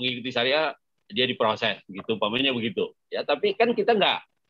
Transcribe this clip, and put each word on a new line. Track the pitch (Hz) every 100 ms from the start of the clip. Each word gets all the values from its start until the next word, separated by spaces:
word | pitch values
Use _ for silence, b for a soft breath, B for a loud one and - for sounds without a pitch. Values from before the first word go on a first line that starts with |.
mengikuti | 127 120 120
syariah, | 120 123 147 156 - _ _ -
dia | 104 127
diproses | 123 113 107 113 95 -
gitu, | 95 - 110
umpamanya | 104 117 139 120
begitu. | 113 101 87 - _
Ya, | 95
tapi | - 143 208
kan | 202 233 233
kita | 190
nggak, | 196 160 110 - _ _